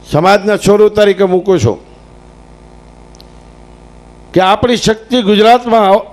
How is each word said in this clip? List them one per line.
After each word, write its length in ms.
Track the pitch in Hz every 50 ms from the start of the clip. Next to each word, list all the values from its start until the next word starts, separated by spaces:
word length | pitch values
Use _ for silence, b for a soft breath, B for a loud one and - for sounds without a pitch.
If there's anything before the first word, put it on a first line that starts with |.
| _ -
સમાજના 460 | - 143 165 185 202 202 196 214 208
છોરુ 320 | 190 - - 208 208 214 208
તરીકે 360 | 202 208 208 202 196 175 202
મૂકું 360 | 185 180 185 180 196 190 165
છું 280 | 110 120 98 - - - - - - - - - - - - - - - - - - - - - - - - - - - - - - - - - - - - - - - - - - - - - - - - - - - -
કે 80 | 180
આપણી 360 | 185 190 202 214 - 240 247
શક્તિ 460 | 208 - 214 220 220 - - 240 254 220
ગુજરાતમાં 680 | 190 208 202 214 220 240 247 240 240 220 226 208 190 196 208 - -